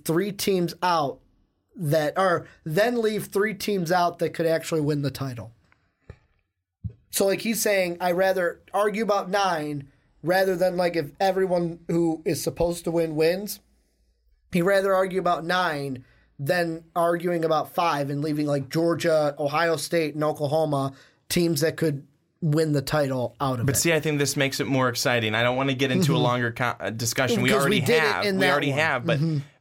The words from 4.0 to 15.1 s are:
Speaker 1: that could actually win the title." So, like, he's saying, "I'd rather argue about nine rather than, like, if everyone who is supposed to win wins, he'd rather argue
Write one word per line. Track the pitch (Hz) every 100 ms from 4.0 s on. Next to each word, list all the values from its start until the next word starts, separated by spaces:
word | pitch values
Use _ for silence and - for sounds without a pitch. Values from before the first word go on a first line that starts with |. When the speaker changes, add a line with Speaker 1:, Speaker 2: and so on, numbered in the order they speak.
| 175 -
Speaker 1:
that | 160
could | - 165
actually | 160 - 160
win | 147 147
the | 139
title." | - 135 120 113 - _ _ _ _ _ - _ _ _ _ _ _ - - _
So, | - 196
like, | 190
he's | 220 226
saying, | 220 196 180 175
"I'd | 180
rather | 175 190 185 170 - -
argue | 196 214 202
about | 208 202 185
nine | 202 190 165 151 147 143 _ _ _
rather | 147 185 190 180
than, | 185 175
like, | 175 165
if | 147 -
everyone | 196 190 190 180 170 170 -
who | 170 170 160
is | 202 160
supposed | - 147 170 170
to | -
win | 165 160 151
wins, | 160 185 208 - _ _ _ _ _ _ _ _ _
he'd | 175
rather | 175 196 196
argue | 190 190